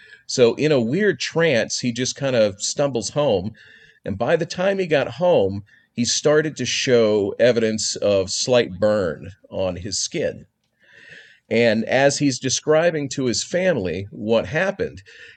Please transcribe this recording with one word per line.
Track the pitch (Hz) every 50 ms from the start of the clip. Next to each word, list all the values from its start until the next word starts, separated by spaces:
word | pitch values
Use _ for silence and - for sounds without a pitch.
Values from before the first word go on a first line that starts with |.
| - - - - _ -
So | - - 120 117 -
in | - 131 156
a | 156 131
weird | 113 110 139 190 214 202 165 -
trance, | - - - 156 165 165 135 113 98 - - -
he | - 123 113
just | 120 127 120 -
kind | - 143 135 127
of | 117 107 104 95 - -
stumbles | - - - 143 139 123 117 101 -
home, | - 151 147 135 107 92 92 110 113 - - - - - _ _ _ _ -
and | - 98
by | 98 117 131 170
the | 165 165
time | 165 - 180 180 202 196 190
he | 185
got | 165 156 139 127 - 117
home, | 131 180 180 170 131 98 95 98 101 - _ _ _ _ _ -
he | - 120
started | - - - - 147 151 156 156 156 131
to | - 127
show | 113 - - - 139 127 117 113 107 107 107 98 101 - -
evidence | 113 123 113 117 113 110 110 110 - - -
of | - - 101 101 98 92 92
slight | - - - - 123 123 113 - 90 90
burn | 104 107 107 107 95 82 71 - 73 95 98 _ _ -
on | - 92 95 92 90
his | 90 90 107 92 -
skin. | - - - 160 131 - - - - _ _ _ _ _ _ _ _ _ - - - - - - - - - _ _ -
And | 110 113 120 117 107 110 110
as | - 107 127 139 143 139 -
he's | 151 139 127 -
describing | - 131 - - - 151 151 156 165 175 160 151 143 127 -
to | - 131
his | 123 110 - -
family | - - 175 185 185 165 123 92 90 80 92 101 101
what | - - 101 107 117 110 87 92
happened, | 143 160 190 196 196 - 85 73 - - - - - - - - -